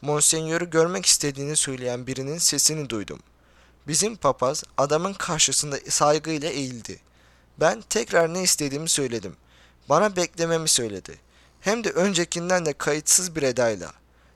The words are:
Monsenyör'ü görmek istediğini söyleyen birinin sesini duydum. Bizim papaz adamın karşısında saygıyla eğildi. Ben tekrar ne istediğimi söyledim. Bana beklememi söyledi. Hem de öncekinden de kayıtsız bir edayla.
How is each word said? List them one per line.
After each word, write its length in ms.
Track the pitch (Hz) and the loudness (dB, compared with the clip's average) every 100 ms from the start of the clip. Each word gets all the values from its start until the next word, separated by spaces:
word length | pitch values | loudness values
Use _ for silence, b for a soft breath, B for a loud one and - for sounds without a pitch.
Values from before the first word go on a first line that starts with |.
Monsenyör'ü 680 | 139 147 - 160 160 165 175 | -2 2 2 2 0 -4 0
görmek 360 | 160 170 190 - | 2 2 2 2
istediğini 500 | - 147 135 143 151 | 2 0 -4 -4 -2
söyleyen 520 | - 127 123 123 123 | -2 -4 -4 -6 -6
birinin 300 | 127 135 170 | -6 -6 0
sesini 520 | - 143 - 156 135 | 0 2 2 0 -4
duydum. 300 | 110 98 - - _ b b b b 143 | -6 -8 -12 -18 _ b b b b -4
Bizim 280 | 156 214 220 | -2 -2 0
papaz 480 | 143 - 127 156 - - | -2 2 0 -2 -4 -2
adamın 360 | 143 156 190 | 2 2 0
karşısında 640 | 196 - 156 - 131 147 139 135 | -4 -4 2 2 2 -2 -6 -4
saygıyla 600 | - 147 156 147 156 156 | 2 4 4 0 -4 -4
eğildi. 500 | 139 131 120 98 90 _ b b b b - | -4 -6 -8 -14 -16 _ b b b b 0
Ben 220 | 156 220 | 2 2
tekrar 520 | - 214 233 170 165 | -2 -4 2 2 2
ne 100 | 175 | 2
istediğimi 460 | 180 - 143 143 165 | 0 0 0 -2 -2
söyledim. 460 | - 127 113 92 71 b b b b - | 0 0 -4 -8 -14 b b b b 2
Bana 260 | 156 214 180 | 4 4 2
beklememi 540 | 170 - 165 165 156 | -2 -2 -2 0 2
söyledi. 500 | - 113 95 - 80 _ b b b | 0 0 -6 -12 -18 _ b b b
Hem 220 | 185 233 | -2 0
de 80 | 202 | 0
öncekinden 760 | 156 196 175 170 175 175 185 160 | 2 2 2 -2 -4 0 0 0
de 80 | |
kayıtsız 600 | 143 - 151 - - 180 156 | -2 0 0 2 2 2 0
bir 80 | |
edayla. 480 | 135 120 117 98 82 - _ b b | 0 2 2 0 -6 -16 _ b b